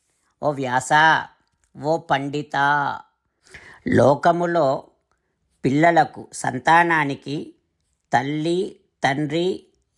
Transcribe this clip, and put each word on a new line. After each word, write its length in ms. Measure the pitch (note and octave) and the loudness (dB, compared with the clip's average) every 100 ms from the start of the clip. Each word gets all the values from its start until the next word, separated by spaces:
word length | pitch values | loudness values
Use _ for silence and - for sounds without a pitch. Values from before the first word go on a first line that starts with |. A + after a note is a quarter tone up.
| _ _ _ _ | _ _ _ _
"ఓ 80 | D3 | -6
వ్యాస, 720 | C#3 B2+ B2+ - D3+ D#3+ C#3+ - _ _ _ _ C3 | -4 -2 -2 2 4 4 4 -2 _ _ _ _ -10
ఓ 160 | C#3+ E3 | -4 -4
పండిత, 580 | D#3+ C#3 C#3+ D3 D3 C#3 C#3+ D3 C#3 - - _ _ _ _ - - - - | -2 -4 -4 -8 -6 -2 0 0 -2 -8 -14 _ _ _ _ -20 -20 -14 -2
లోకములో 960 | F#2+ A#2+ C#3+ F3 E3+ F3 E3+ C3+ D3 - _ _ _ _ _ _ _ | 2 4 4 2 0 0 0 0 -2 -8 _ _ _ _ _ _ _
పిల్లలకు, 640 | C#3 C#3+ E3+ E3 - - - | -2 2 4 4 2 -4 -18
సంతానానికి 1200 | - - B2+ D#3+ E3 E3+ D#3+ C#3+ C3+ C#3 D3+ - - _ _ _ _ _ | -10 -8 -4 4 4 4 0 -2 -6 -8 -10 -12 -18 _ _ _ _ _
తల్లి, 640 | A#2+ C3+ D3+ D#3+ F3 - - _ _ | -2 -2 -4 -4 -4 -4 -10 _ _
తండ్రి, 640 | C3+ C#3+ D3+ D#3+ F3+ - - _ _ | -4 -2 -4 -2 -4 -6 -12 _ _